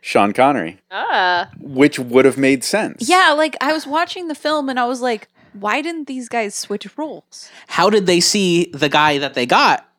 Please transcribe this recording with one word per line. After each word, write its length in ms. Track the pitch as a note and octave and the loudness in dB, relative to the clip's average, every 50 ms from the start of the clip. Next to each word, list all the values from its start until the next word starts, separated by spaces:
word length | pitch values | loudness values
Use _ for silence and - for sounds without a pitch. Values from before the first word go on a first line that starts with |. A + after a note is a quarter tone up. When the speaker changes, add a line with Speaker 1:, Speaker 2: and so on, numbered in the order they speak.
Speaker 1:
Sean 320 | - - - A#2+ G2+ G#2 | -12 0 2 2 2 2
Connery. 480 | G2+ - B2 C#3 D3 A#2+ E2+ D#2+ F#2+ _ _ _ | 2 2 2 2 2 0 -4 -6 -10 _ _ _
Speaker 2:
Ah. 600 | F#3 G3+ B3 A#4 A#4 G#3+ F#3 F3+ F3+ F3 F3+ - - - | -10 -8 -6 -2 0 0 0 0 0 -2 -4 -6 -12 -20
Speaker 1:
Which 380 | - C#3+ C#3 C3 C#3+ D3+ D3+ - | -18 -10 0 2 2 2 2 -2
would 260 | B2+ B2 A#2+ C3 C3 | -8 2 4 4 6
have 120 | C3+ A#2+ | 6 4
made 260 | C3 C3+ C3+ C3+ C3 - | 2 2 2 2 0 -2
sense. 440 | - - G#3+ G#3 - - - A#3 A#3 | -2 -2 -2 -2 -4 -6 -8 0 2
Speaker 3:
Yeah, 240 | F4 F#4 F#4+ E4 D4 | 4 4 6 4 4
like, 200 | D4 D#4 D#4 - - | 2 0 -2 -2 -4
I 120 | - C#4 | -4 -2
was 140 | D#4 D#4+ - | -2 -4 -4
watching 420 | C#4 C#4 D#4 F4 F4 - F#4 F4+ E4 | -4 -4 -4 -4 -4 -6 -10 -10 -10
the 60 | D4+ | -10
film 340 | - - D4+ D#4 D4+ C#4 C4+ | -6 -4 -4 -2 -2 -4 -4
and 100 | C4 B3 | -4 -2
I 60 | B3 | -2
was 140 | A#3+ C4 B3 | -2 -4 -4
like, 280 | A#3+ B3+ A#3 G#3 - _ _ _ _ _ _ | -4 -4 -4 -4 -8 _ _ _ _ _ _
"Why 260 | G3 G3 G#3 G#3+ C#4 | -8 -4 -2 -2 -2
didn't 260 | D4 E4 E4+ E4 D4 | -4 -6 -8 -8 -10
these 220 | - C4+ B3+ B3 A3+ | -10 -10 -10 -10 -6
guys 260 | - A#3 A3 G#3 - | -4 -4 -4 -4 -6
switch 320 | - - - G3+ G#3 - G3 _ - | -10 -8 -8 -8 -10 -10 -12 _ -10
roles?" 500 | D4+ D#4 A3 D#3+ _ _ - - - - - - - _ | -10 -10 -10 -14 _ _ -20 -20 -20 -20 -20 -20 -18 _
Speaker 4:
How 200 | - - E3+ G3+ | -2 2 2 4
did 160 | G#3 G#3+ F#3+ | 4 2 2
they 140 | F3 F3+ E3+ | 2 2 2
see 460 | - - - G#3+ G3 F3+ E3+ E3+ F3 - - | 2 2 0 0 0 2 2 2 0 -2 -4
the 140 | C#3 D3+ D3 | -2 -2 0
guy 300 | C#3+ D3+ D3+ D3+ D3 C#3+ | 2 2 2 4 2 0
that 160 | C#3+ C#3 - | -2 -4 -4
they 120 | C3+ B2 | -4 0
got 420 | B2 F3 A#3 C#4+ A3+ D3 - - _ _ | 2 2 4 4 4 2 0 -4 _ _